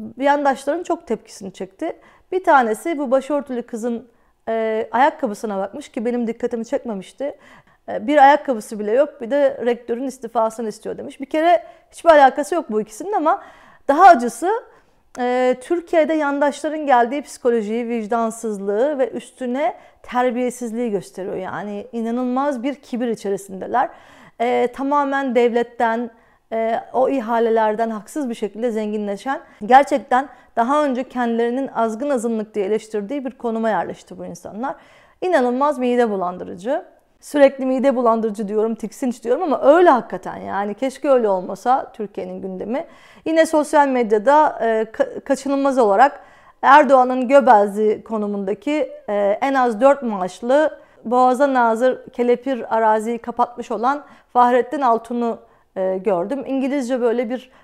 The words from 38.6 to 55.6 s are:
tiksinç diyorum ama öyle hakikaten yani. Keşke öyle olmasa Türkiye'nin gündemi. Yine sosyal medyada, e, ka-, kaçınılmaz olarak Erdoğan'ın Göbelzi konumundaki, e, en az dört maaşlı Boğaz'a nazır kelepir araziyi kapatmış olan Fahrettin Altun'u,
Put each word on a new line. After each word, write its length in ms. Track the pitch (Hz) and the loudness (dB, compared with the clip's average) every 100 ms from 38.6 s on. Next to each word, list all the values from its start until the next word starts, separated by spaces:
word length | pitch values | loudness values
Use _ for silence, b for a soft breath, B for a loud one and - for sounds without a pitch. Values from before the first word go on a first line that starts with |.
| 226 226 | -2 -4
tiksinç 480 | 208 - 254 - | -8 -6 -6 -4
diyorum 200 | 226 277 | -2 -2
ama 180 | 349 240 | 0 2
öyle 280 | 254 330 349 | 6 6 6
hakikaten 480 | 247 - 185 180 - | 4 0 -10 -10 -10
yani. 360 | 196 196 208 | -6 -4 -4
Keşke 360 | 202 262 - 302 | -4 -6 -2 2
öyle 200 | 254 214 | 2 4
olmasa 640 | 190 180 190 247 269 - | 0 -2 -6 0 0 -2
Türkiye'nin 480 | - 202 - 185 185 | -10 -10 -10 -10 -10
gündemi. 440 | 190 185 196 269 339 B B B 311 | -10 -10 -6 -6 -8 B B B 0
Yine 200 | 320 320 | 2 4
sosyal 420 | 311 294 302 277 | 2 2 2 4
medyada, 680 | 254 220 214 214 294 302 - | 2 2 2 4 4 4 0
e, 220 | 226 220 | -2 -2
ka-, 380 | 220 - 269 - | -2 -2 -4 -4
kaçınılmaz 560 | - 269 269 277 277 262 | -4 -4 -2 0 0 2
olarak 420 | 214 196 277 - B B B _ | 4 6 4 2 B B B _
Erdoğan'ın 640 | 247 285 269 262 254 254 247 | 8 8 8 6 4 0 4
Göbelzi 760 | 277 254 208 202 202 214 208 | 6 8 6 4 2 0 0
konumundaki, 880 | - 226 208 202 196 208 294 302 254 - - | -4 -6 -4 -4 -6 -6 -2 -2 -4 -8 -6
e, 280 | 208 202 208 | 0 0 0
en 120 | 269 | 0
az 280 | 269 247 208 | 0 0 4
dört 220 | 269 277 | 4 4
maaşlı 760 | 240 196 180 - 240 285 302 - B B 220 | -2 -6 -6 -6 0 2 2 -4 B B -2
Boğaz'a 480 | 247 254 247 285 | 2 4 4 2
nazır 560 | 262 233 226 254 - - | 4 2 2 0 0 -8
kelepir 640 | - 240 247 262 247 - 226 | -2 0 0 0 -6 -2 0
araziyi 420 | 220 220 220 233 | 2 2 0 -6
kapatmış 540 | 240 233 240 240 226 | -6 -4 -4 -4 -8
olan 320 | 208 240 294 277 B _ | -4 -2 -4 -8 B _
Fahrettin 480 | 247 247 247 247 302 | 2 4 4 0 -2
Altun'u, 580 | 254 226 - 240 233 - b b | 0 0 -2 -4 -4 -6 b b